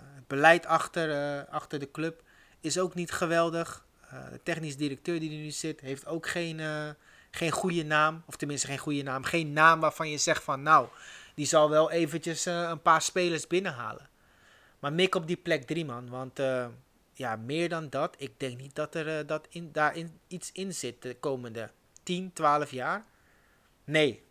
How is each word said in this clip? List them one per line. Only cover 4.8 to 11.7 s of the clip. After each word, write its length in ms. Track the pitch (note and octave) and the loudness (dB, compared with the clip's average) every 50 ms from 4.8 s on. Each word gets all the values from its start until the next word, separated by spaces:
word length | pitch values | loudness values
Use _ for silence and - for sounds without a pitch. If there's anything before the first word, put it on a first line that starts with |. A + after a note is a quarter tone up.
| D3 C#3+ C3+ - - F3 E3+ E3 | -4 -4 -4 -6 -6 -4 -4 -4
die 100 | D#3+ D#3 | -4 -6
er 60 | D3+ | -8
nu 140 | D3+ D3+ D3+ | -8 -10 -10
zit, 300 | C#3+ - - D#3+ D3+ - | -8 -8 -6 -8 -8 -8
heeft 260 | - C3 C#3 C#3 - | -8 -10 -10 -8 -8
ook 220 | - E3 E3 - - | -8 -8 -6 -6 -6
geen, 320 | - F3 E3+ E3 D#3+ D#3+ | -4 -4 -4 -4 -6 -6
eh, 300 | D#3 D#3 D3+ D3+ D3+ D3+ D3 - _ _ - - - _ | -6 -6 -4 -6 -6 -8 -10 -14 _ _ -20 -20 -20 _
geen 200 | - - E3+ D#3+ | -8 -4 -2 -2
goede 320 | C#3+ - - F#3 E3+ E3+ D#3 | 0 0 0 0 0 -2 0
naam, 380 | D3+ D#3 D3+ D3+ D#3 D#3+ E3 - | 2 4 4 4 4 2 -2 -8
of 100 | - - | -16 -10
tenminste 300 | - D#3 C#3+ C#3+ B2+ - | -6 -6 -4 -4 -4 -4
geen 120 | C3+ C#3 C3 | -4 -6 -6
goede 240 | - D#3 D3 C#3+ C#3 | -4 -4 -4 -2 -2
naam. 220 | C#3 C3 C3+ B2+ | -4 -4 -4 -4
Geen 280 | - - E3+ D#3+ D3 C#3+ | -2 0 0 0 0 4
naam 280 | D#3 D#3+ E3 E3 D#3+ | 6 8 8 8 8
waarvan 300 | D#3 D3+ - - D#3+ D#3 | 4 2 0 0 -4 -4
je 80 | D3+ C#3+ | -4 0
zegt 240 | - E3 D3+ - - | 2 2 2 0 0
van, 200 | - C#3 C3 C#3+ | -4 -4 -2 4
"Nou, 260 | D#3 D#3+ D3 A#2+ - - - - - - - - - _ | 6 8 8 6 4 -4 -16 -20 -20 -20 -20 -20 -14 _
die 120 | - C#3+ | -6 0
zal 240 | C3 E3 D#3 D3+ D3+ | 4 6 6 8 8